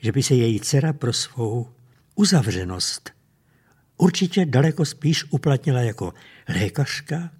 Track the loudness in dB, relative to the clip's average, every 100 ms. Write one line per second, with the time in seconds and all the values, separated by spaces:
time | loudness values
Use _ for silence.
0 | -2 0 2 4 4 0 0 0 0 -2
1 | -4 -4 -6 -6 -6 -4 -8 _ _ _
2 | _ 0 4 4 2 -2 -4 -6 -6 -8
3 | -14 _ _ _ _ _ _ _ _ _
4 | 2 4 -2 0 2 4 2 2 -4 -2
5 | 0 0 0 -2 0 0 2 0 0 -4
6 | -8 -10 -20 -20 -6 -2 -2 -2 -4 -4
7 | -8 -8 -8